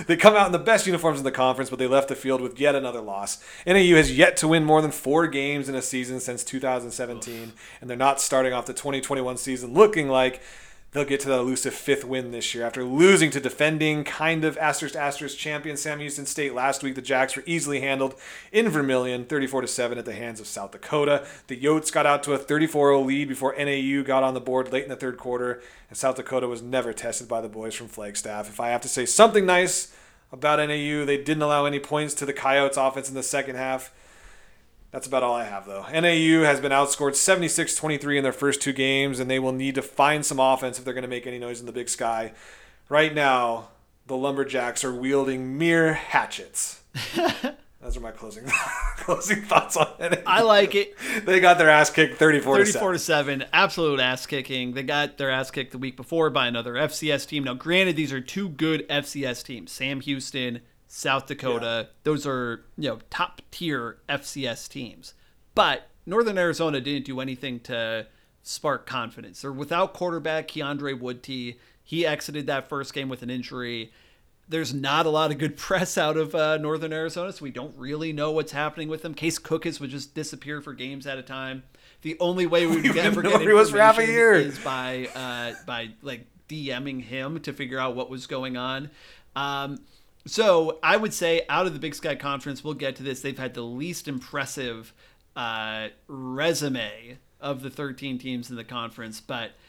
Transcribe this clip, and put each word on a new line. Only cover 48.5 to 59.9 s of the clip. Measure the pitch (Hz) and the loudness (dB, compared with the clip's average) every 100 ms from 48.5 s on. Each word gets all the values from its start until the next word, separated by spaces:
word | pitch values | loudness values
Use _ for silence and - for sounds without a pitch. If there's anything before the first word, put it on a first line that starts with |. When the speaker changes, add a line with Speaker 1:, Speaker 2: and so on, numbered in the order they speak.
| - - - - - | -4 -2 -4 -6 -4
Speaker 1:
closing | - 170 202 208 | -4 -2 0 -4
thoughts | - 160 - 170 | 0 -2 0 -2
on | 151 - | -4 -4
N | 170 | -4
A | 170 | -2
U. | - | 0
Speaker 2:
I | 190 | 2
like | 226 208 202 | 4 4 4
it. | 202 202 - - 226 208 | 0 -4 -8 -8 -4 2
Speaker 1:
They | 185 | 6
got | 180 170 | 6 8
their | 156 | 8
ass | 151 147 | 8 6
kicked | - 156 - | 4 2 6
thirty-four | 156 143 131 135 | 4 6 4 4
to | 208 | 4
seven. | |
Speaker 2:
Thirty-four | 196 190 | 2 0
to | 175 | -2
seven. | - 151 139 135 - | 0 0 0 -4 0
Absolute | 160 190 - 156 139 | 2 2 2 0 2
ass | 127 127 - | 2 0 -4
kicking. | 139 127 131 123 | -6 -4 -4 -4
They | 127 | -6
got | 135 147 143 143 | -2 0 -2 -2
their | 135 | -2
ass | 131 131 | 0 -2
kicked | 143 123 | -6 -8
the | 127 | -8
week | 131 127 | -8 -10
before | 123 165 156 | -4 0 2
by | 139 123 | 2 0
another | 120 120 120 | 0 -4 -2
F | 151 | -2
C | - 151 | -2 -2
S | 143 - | -2 -2
team. | 147 | -4
Now, | 131 127 | -4 -4
granted, | 160 180 190 156 | 0 2 2 0
these | 143 | -2
are | 135 | -4
two | 127 196 196 | -8 -6 -6
good | 143 160 156 - | -2 0 0 -2
F | 143 143 | -4 -4
C | 143 131 | -6 -6
S | 117 | -6
teams. | - 120 85 | -10 -14 -14
Sam | - 135 | -8 -6